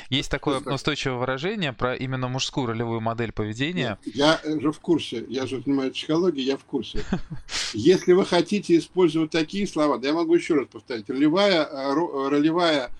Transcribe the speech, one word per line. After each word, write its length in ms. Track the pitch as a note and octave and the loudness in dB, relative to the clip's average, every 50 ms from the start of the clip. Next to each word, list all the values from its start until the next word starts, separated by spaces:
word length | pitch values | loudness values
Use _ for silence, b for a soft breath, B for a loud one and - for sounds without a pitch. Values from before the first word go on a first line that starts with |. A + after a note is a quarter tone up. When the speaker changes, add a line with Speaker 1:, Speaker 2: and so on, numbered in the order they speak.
| B B | B B
Speaker 1:
Есть 200 | B2+ C#3 C#3+ - - | -2 -2 -2 -2 -4
Speaker 2:
что 0 | |
Speaker 1:
такое, 200 | C#3 - D#3 C#3 | -2 0 0 -2
Speaker 2:
это 80 | C3 - | -2 -2
Speaker 1:
ну, 60 | B2+ C#3 | -4 -4
Speaker 2:
такое? 20 | |
Speaker 1:
устойчивое 420 | C3 - - D3 - - C#3 B2+ A#2+ | -2 -2 -2 -2 -2 -2 -2 -2 -2
выражение 540 | B2 B2+ C3 C3+ C#3 F#3 A3+ A3 F3+ C#3+ A#2+ | -2 -2 -2 -2 -2 -4 -4 -2 -4 -4 -4
про 240 | - B2 B2 B2+ | -2 -2 -2 -2
именно 320 | - B2+ C3 C3+ B2+ B2+ B2+ | -2 -4 -4 -4 -4 -4 -4
мужскую 380 | B2+ C3 - - - D3+ C3 | -2 -4 -4 -4 -2 -2 -2
ролевую 340 | A#2 A2+ A2+ A#2+ A#2 A2+ A2+ | -2 0 -2 -2 -2 -2 -2
модель 320 | A2+ A2+ A#2 A2+ A#2+ G#2+ - | -2 -4 -2 -2 -4 -4 -4
поведения. 680 | - A2 G#2+ A2 A#2 C#3 D3+ F3+ F3 C#3+ A#2+ G2+ - | -4 -4 -4 -2 -4 -4 -4 -2 -2 -2 -2 -4 -6
Speaker 2:
Нет, 0 | - | -10
я, 360 | - A2 A#2+ C#3 D3+ D#3+ - - | -10 -2 2 4 4 4 2 0
э, 160 | D#3 D#3 D3+ | -4 -4 -2
же 120 | - D3+ D3+ | -2 -2 -4
в 80 | - | -4
курсе, 440 | - - E3+ C#3+ - - - A#2 - - | 0 0 0 0 0 -4 -8 -8 -8 -6
я 180 | A2+ C3 C3 | -6 -6 -4
же 140 | B2 C3+ B2 A#2 | -4 -6 -6 -2
занимаюсь 320 | C#3 C#3 C3+ C3 C3 B2+ | -2 0 0 0 -2 -4
психологией, 520 | - - - D#3 E3 F3+ F#3 D#3+ C#3 B2+ | -6 -4 -2 0 2 2 2 0 0 0
я 100 | C3 C3+ | -2 -2
в 80 | C3+ - | -2 -4
курсе. 420 | _ - C3 A2 - - - - - | _ -6 -6 -6 -2 -4 -4 -2 -2
Speaker 1:
<laughs> 600 | - E3 - - D#3 - - - - - - - - | -2 -4 -4 -6 -10 -12 -10 -8 -8 -6 -6 -6 -4
Speaker 2:
Если 400 | A2 A2 D#3 F#3+ F3+ - - F3+ | 2 4 6 6 6 6 4 4
вы 100 | F#3 G3 | 4 4
хотите 520 | - - F3 E3 - G#3 G#3 E3 - E3+ E3 | 4 2 2 2 2 0 -2 2 4 2 2
использовать 520 | D3+ - - F3+ F#3 E3 D3 D#3+ D#3+ D#3 | 2 0 2 2 2 4 4 2 -2 0
такие 360 | - E3 D#3+ - - G3 G3+ | 0 -2 -2 -2 -2 -4 -4
слова, 320 | F3+ - D#3+ D3+ D3 C3+ A#2 | -2 0 0 2 2 2 0
да 100 | A#2+ C#3 | 0 0
я 60 | D3+ | 0
могу 200 | E3 E3+ D#3+ E3+ | 0 2 4 2
ещё 220 | F3 E3+ - E3+ | 2 4 2 0
раз 120 | D3 A#2+ - | 0 0 -2
повторить. 420 | - A#2 - _ B2+ A2+ G#2 - | -8 -18 -10 _ -8 -8 -6 -6
Ролевая, 540 | B2 C3 D3 D#3 D#3 F#3+ G3+ G3+ F#3+ E3 D3 | -2 2 2 4 4 4 4 4 4 4 2
э, 300 | - D3+ C3+ C3+ C#3 C#3 | 0 -2 -6 -2 0 0
ро-, 360 | D3+ F3 D#3+ C#3 C#3 C3+ C#3 | 0 0 0 -2 -2 0 2
ролевая 600 | C#3+ D3 D3 D#3+ D#3+ F3 F3 E3+ D#3 C#3+ B2 - b | 2 4 4 4 2 4 4 4 2 2 0 -2 b